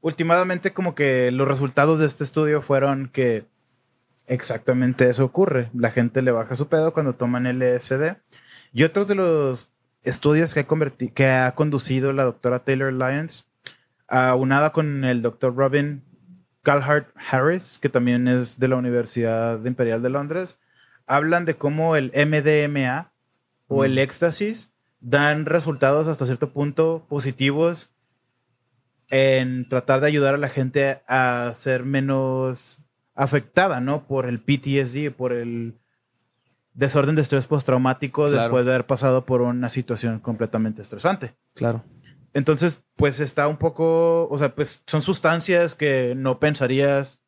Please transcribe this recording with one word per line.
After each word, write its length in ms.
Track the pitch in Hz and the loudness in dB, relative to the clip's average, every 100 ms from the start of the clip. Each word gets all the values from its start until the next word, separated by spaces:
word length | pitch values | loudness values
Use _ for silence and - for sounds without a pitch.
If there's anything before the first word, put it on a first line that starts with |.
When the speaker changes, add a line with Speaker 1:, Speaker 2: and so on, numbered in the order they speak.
Speaker 1:
últimamente 720 | 160 156 165 170 185 180 190 | -6 -4 2 2 2 -2 -4
como 220 | 190 180 | -4 -6
que 360 | - 143 127 123 | 0 0 2 0
los 140 | 127 135 | 0 0
resultados 520 | 135 139 127 147 160 | 0 0 2 2 4
de 80 | 151 | 2
este 180 | - | 0
estudio 380 | 139 - 151 151 | -4 0 0 0
fueron 460 | - 135 139 135 135 | 0 0 2 -2 -4
que 320 | - 127 110 - _ _ _ _ _ _ _ _ | 0 0 0 -6 _ _ _ _ _ _ _ _
exactamente 840 | 127 - 113 - 127 127 127 123 | -4 -2 -4 0 0 0 4 2
eso 160 | 123 | 4
ocurre. 460 | 131 - 190 135 117 | 0 2 0 0 -4
La 160 | 123 117 | -2 -2
gente 320 | 117 120 131 | 0 0 0
le 80 | 127 | 0
baja 240 | 117 107 | 0 -2
su 140 | 127 147 | -6 -2
pedo 240 | 160 160 | 0 0
cuando 220 | 160 147 | 0 -2
toman 320 | 123 123 123 127 | -2 -2 -2 -2
L 300 | 127 127 123 | 0 0 0
S 200 | - 131 | -2 -2
D. 180 | 156 190 _ - _ - - | -2 -6 _ -20 _ -20 -14
Y 120 | 120 | 0
otros 240 | 156 196 202 | 2 2 -2
de 60 | 202 | 0
los 540 | 185 160 139 127 - _ _ _ | 2 2 0 -4 -10 _ _ _
estudios 520 | - 131 147 151 156 | -6 -2 2 4 2
que 60 | 151 | 0
ha 60 | 139 | 0
converti-, 460 | 156 147 - 123 | 0 -2 -4 -8
que 140 | - 135 | 0 2
ha 280 | 131 127 | 4 0
conducido 580 | - 151 143 - 131 135 | 0 0 0 0 0 0
la 120 | 139 | 0
doctora 360 | 131 113 123 123 | 0 0 -2 -2
Taylor 280 | 131 135 135 | 0 -2 0
Lyons, 560 | 131 127 139 160 - _ _ - - _ _ _ | -2 -2 -2 -6 -12 _ _ -14 -14 _ _ _
aunada 600 | 131 127 127 131 139 151 | 2 4 4 2 2 2
con 320 | 160 151 139 | 2 -2 -2
el 180 | 131 123 | 0 0
doctor 320 | 117 113 131 | -2 -2 -4
Robin 480 | 123 135 143 147 143 - _ _ - _ _ | 0 0 2 -2 -6 -14 _ _ -20 _ _
Calhart 460 | - 143 135 147 143 - - | 0 0 2 0 -2 -18 -4
Harris, 480 | 131 139 180 180 - | 0 0 0 -6 -6
que 80 | 143 | -2
también 400 | 127 123 123 123 | 0 0 0 2
es 300 | 127 117 - | 0 -2 -2
de 100 | 127 | 0
la 80 | 127 | 0
Universidad 880 | 123 120 117 - 113 113 117 113 | 0 -2 -2 -2 -2 0 -2 -4
Imperial 380 | 117 127 120 113 | -6 -2 0 0
de 80 | 123 | -2
Londres, 480 | 135 143 165 185 - _ _ _ _ - | -4 -4 -6 -8 -14 _ _ _ _ -2
hablan 380 | 135 156 175 | 0 2 0
de 100 | 170 | 0
cómo 420 | 156 143 151 160 160 | -2 -2 0 0 0
el 140 | 131 | 0
M 260 | 135 147 151 | 0 2 2
D 200 | 143 151 | 2 2
M 220 | 147 143 131 | 2 -2 -2
A 260 | 131 180 _ _ _ _ _ _ | -4 -8 _ _ _ _ _ _
o 160 | 139 | 0
el 120 | 135 131 | 2 2
Speaker 2:
Mm. 20 | |
Speaker 1:
éxtasis 720 | 135 - 170 160 208 226 - _ _ _ | 0 0 -2 0 -4 -6 -12 _ _ _
dan 460 | 123 143 147 151 147 | -2 2 2 0 0
resultados 600 | - 151 139 135 143 156 | 0 0 0 2 2 0
hasta 180 | 151 127 | -2 -2
cierto 260 | 127 143 | -2 -4
punto 520 | 139 143 143 160 165 _ | -2 -4 0 0 0 _
positivos 840 | 147 131 127 135 143 165 170 - _ _ _ _ _ _ _ _ _ _ _ _ | -4 -4 -2 -2 0 0 -2 -10 _ _ _ _ _ _ _ _ _ _ _ _
en 600 | 135 135 131 127 127 123 | 2 4 4 0 -4 -2
tratar 320 | 127 - 135 | -4 2 2
de 60 | 147 | 2
ayudar 280 | 151 139 | 2 2
a 40 | 143 | 0
la 100 | 143 | -2
gente 540 | 139 131 139 139 131 _ | -2 -2 0 0 -2 _
a 460 | 127 127 123 120 | 0 2 0 -4
ser 300 | 117 - 127 | -6 -2 -2
menos 960 | 127 139 135 135 131 131 131 123 - - _ _ _ | -2 -2 0 -2 -2 -2 -4 -6 -10 -14 _ _ _
afectada, 640 | - 135 143 - - 190 139 | -2 0 0 0 2 2 0
¿no? 260 | 127 147 - | -2 -4 -4
Por 200 | 135 123 | -4 -2
el 140 | 120 | -4
P 180 | - 139 | 0 -2
T 220 | 139 139 | 0 -2
S 180 | 131 131 | -2 -4
D, 120 | 147 | -6
por 220 | 123 127 | -6 -6
el 420 | 120 117 117 117 113 _ _ _ _ _ _ _ _ _ | -4 -6 -8 -8 -12 _ _ _ _ _ _ _ _ _
desorden 400 | - 135 139 135 | -2 0 2 2
de 80 | 156 | 2
estrés 240 | 143 139 127 | 2 0 0
postraumático 760 | 147 131 127 131 131 139 139 147 | -2 0 0 2 -2 -4 -2 0
Speaker 3:
Claro. 120 | 143 | 2
Speaker 1:
después 280 | 117 127 123 | 2 2 2
de 60 | |
haber 140 | 127 123 | 0 0
pasado 400 | 127 135 131 127 | 0 2 2 2
por 160 | 127 | 0
una 260 | 120 123 123 | 0 -2 -4
situación 520 | - 123 117 120 110 | -4 -4 -4 -4 -4
completamente 600 | - 110 110 113 110 107 | -6 -4 -2 -2 -2 -4
estresante. 540 | 104 104 165 190 120 _ _ | -12 -4 -2 -2 -6 _ _
Speaker 3:
Claro. 300 | - 117 117 - - - - _ | -4 -4 -4 -8 -20 -20 -20 _
Speaker 1:
Entonces, 500 | 147 135 151 170 151 _ _ | -4 0 2 0 -2 _ _
pues, 240 | 151 131 | 0 0
está 260 | 143 - 147 | -4 0 -2
un 100 | 156 | 0
poco, 680 | 160 156 165 165 165 165 165 | -4 0 0 4 4 2 0
o 100 | 143 | 0
sea, 160 | 143 | -2
pues, 280 | - 147 - - | -2 -6 -6 -4
son 160 | 151 | -2
sustancias 720 | 147 190 165 165 165 175 170 | 0 0 2 0 2 2 2
que 400 | - 151 135 123 127 | 0 0 0 0 -2
no 240 | 131 127 | -2 0
pensarías 800 | 151 147 131 135 139 139 135 - | 0 0 0 2 2 2 -2 -12